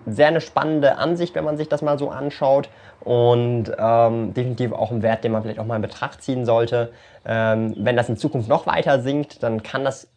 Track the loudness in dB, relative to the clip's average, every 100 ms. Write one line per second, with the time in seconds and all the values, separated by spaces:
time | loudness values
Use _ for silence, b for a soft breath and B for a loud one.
0 | -4 2 4 4 -2 -2 0 2 2 2
1 | 0 0 -2 -4 -4 -4 -4 -2 -2 -2
2 | -4 -6 -8 -2 2 2 0 B B -10
3 | 0 4 6 4 2 -2 -4 0 2 4
4 | 4 2 -2 -4 -4 -2 -4 -2 -4 0
5 | 0 0 0 -2 -4 -6 -6 -4 -6 -6
6 | -10 -8 -6 -2 2 2 2 0 -2 B
7 | B B -4 0 2 0 -2 -2 0 0
8 | 0 -2 -2 -2 0 0 0 0 2 0
9 | 0 -4 -4 -4 -4 -4 -4 -4 -4 -6
10 | -12